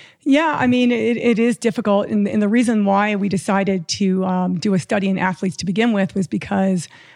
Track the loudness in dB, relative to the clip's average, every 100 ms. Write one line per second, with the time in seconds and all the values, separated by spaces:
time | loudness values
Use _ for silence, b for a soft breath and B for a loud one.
0 | B B 2 2 2 0 0 2 2 2
1 | 0 0 0 2 2 0 -2 -2 0 0
2 | 0 0 0 0 2 2 2 2 2 2
3 | 2 0 -2 -2 0 0 2 -2 -4 -2
4 | 0 0 0 -2 -2 -2 0 -2 0 -2
5 | 0 0 -2 -2 -6 -4 -4 0 2 2
6 | 0 -2 -4 -4 -2 0 0 0 -4 B
7 | B